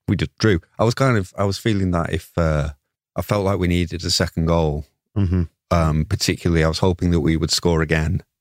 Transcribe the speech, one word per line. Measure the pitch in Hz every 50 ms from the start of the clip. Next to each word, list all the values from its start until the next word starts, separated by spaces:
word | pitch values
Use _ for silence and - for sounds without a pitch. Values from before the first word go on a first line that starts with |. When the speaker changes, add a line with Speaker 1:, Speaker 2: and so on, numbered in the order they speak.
| _ -
Speaker 1:
we | 104
just | - - - - -
drew. | - 110 95 85 - _ _ -
I | 104
was | 113 117
kind | - 139 131 120 104
of, | 92 - - -
I | 101
was | 101 95 -
feeling | - 117 104 98 95 92
that | 87 85 82 - 87
if, | 85 - - _ 87
uh, | 82 80 78 76 73 76 - - _ _ _ _ _ _ _
I | - 87
felt | - 104 104 95
like | 95 101 90
we | 90 87
needed | 87 87 87 85 87 85 87
a | 87
second | - - 92 - - 85 82
goal, | 82 85 85 80 76 73 76 - - _ _ _ _ _ 101
Speaker 2:
Mm-hmm. | 98 85 92 90 82 - - _ _ _
Speaker 1:
um, | 90 85 80 78 78 78 73
particularly | - 101 - - - 82 - - 87 85 80 78
I | 80
was | 80 -
hoping | 101 95 87 - 92 87
that | 85 82
we | 71 82 80 78
would | 82 80
score | - - - 87 85 80
again | 80 76 85 78 78 80 92 - - _ _ _